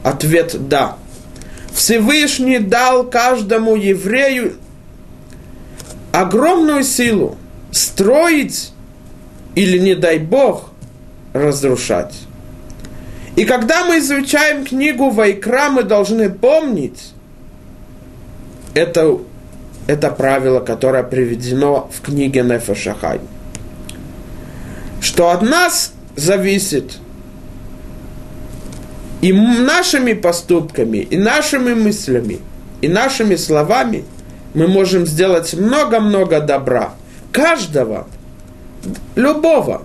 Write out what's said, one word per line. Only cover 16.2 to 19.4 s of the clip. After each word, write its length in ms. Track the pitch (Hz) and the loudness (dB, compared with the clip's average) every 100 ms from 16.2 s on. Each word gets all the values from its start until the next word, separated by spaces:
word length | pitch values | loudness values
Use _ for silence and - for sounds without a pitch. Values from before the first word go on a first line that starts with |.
| 208 | 0
помнить 840 | - 247 311 311 208 127 - - - - - - - - - - - - - - - - - - 147 | 2 4 4 2 -2 -4 -8 -20 -20 -20 -20 -20 -20 -20 -20 -20 -20 -20 -20 -18 -18 -18 -18 -4 0
это, 420 | 170 170 160 127 - - | 2 2 2 2 -4 -18